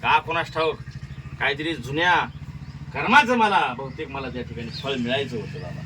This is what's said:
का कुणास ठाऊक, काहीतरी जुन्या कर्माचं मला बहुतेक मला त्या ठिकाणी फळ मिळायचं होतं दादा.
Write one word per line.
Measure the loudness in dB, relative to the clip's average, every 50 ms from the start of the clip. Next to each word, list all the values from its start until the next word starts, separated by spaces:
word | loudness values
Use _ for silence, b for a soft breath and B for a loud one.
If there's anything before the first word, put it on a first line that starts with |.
| 4
का | 4 4 4
कुणास | 4 2 -2 -2 -2 -2 0
ठाऊक, | 0 0 0 0 -2 -8 -12 -12 -12 -12 -12 -12 -12 -12 -14 -6 -2
काहीतरी | -2 -2 0 0 -2 -4 -4
जुन्या | -4 -6 -4 0 2 4 6 6 4 4 0 -6 -12 -14 -14 -14 -14 -14 -14 -14 -14 -14 -10 -6
कर्माचं | -4 0 6 8 8 8 8 6
मला | 6 6 6 6 4 4 2 0 -4
बहुतेक | -8 -8 -6 -8 -8 -8
मला | -8 -8 -8 -6
त्या | -6 -8 -8
ठिकाणी | -8 -8 -8 -8 -8
फळ | -8 -6 -4 -4 -2
मिळायचं | -2 0 0 0 0 -2 -2 -4
होतं | -6 -6 -6 -8 -8
दादा. | -8 -8 -8 -8 -10